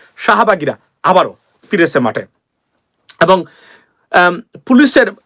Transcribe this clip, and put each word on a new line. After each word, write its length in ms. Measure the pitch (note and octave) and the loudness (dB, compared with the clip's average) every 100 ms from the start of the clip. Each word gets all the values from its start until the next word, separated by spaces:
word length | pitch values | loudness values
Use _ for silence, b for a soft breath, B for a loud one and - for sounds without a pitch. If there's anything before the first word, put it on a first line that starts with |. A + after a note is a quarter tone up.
| b - | b -8
শাহবাগীরা 600 | - G#3 A3+ F#3 C#3+ A#2 _ _ | -2 0 0 -2 -4 -8 _ _
আবারও 340 | D3+ F#3 B2+ - _ _ _ | 0 0 0 -6 _ _ _
ফিরেছে 300 | G3+ E3 D3+ | 0 2 0
মাঠে। 260 | A#2+ G#2 G2 _ _ _ _ _ _ _ - - | -4 -6 -10 _ _ _ _ _ _ _ -20 -10
এবং, 240 | E3 F#3+ D#3+ b b b b b b | -2 -2 -4 b b b b b b
আম, 300 | - F3+ F3+ - - - | 0 0 -2 -12 -18 0
পুলিশের 400 | B3+ D4 D4 A#3 - | 2 2 2 0 -4